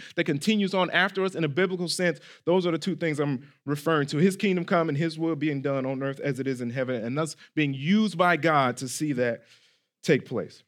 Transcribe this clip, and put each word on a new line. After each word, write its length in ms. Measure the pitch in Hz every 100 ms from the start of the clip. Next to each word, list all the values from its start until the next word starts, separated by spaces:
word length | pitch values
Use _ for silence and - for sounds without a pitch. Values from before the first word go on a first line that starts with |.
| - -
that 80 |
continues 500 | 170 143 214 214 190
on 160 | 196 180
after 340 | 165 190 190
us 100 | 190
in 100 | 185
a 40 | 156
biblical 400 | 135 185 185 175
sense, 320 | - 175 156 - -
those 220 | - 185 175
are 60 |
the 60 | 160
two 180 | 196 160
things 240 | 170 147
I'm 260 | 147 127 - _
referring 420 | 139 143 160 160 143
to. 100 | 147
His 180 | 190 190
kingdom 300 | 208 180 170
come 240 | 180 165
and 80 | 143
his 200 | 165 151
will 180 | 165 156
being 260 | 151 139
done 240 | 139 135 131
on 160 | 135
earth 180 | 135 139
as 200 | 143 127
it 60 | 135
is 140 | 123
in 80 | 120
heaven, 340 | 131 127 123
and 140 | 113 143
us 180 | 156 - -
being 180 | 156 147
used 460 | 135 147 208 214 165
by 180 | 180 165
God 420 | 160 151 127 120
to 100 | 131
see 240 | - 151
that 320 | 123 123 117 _ _ _ _ _ _
take 240 | - 131 -
place. 360 | 113 78 -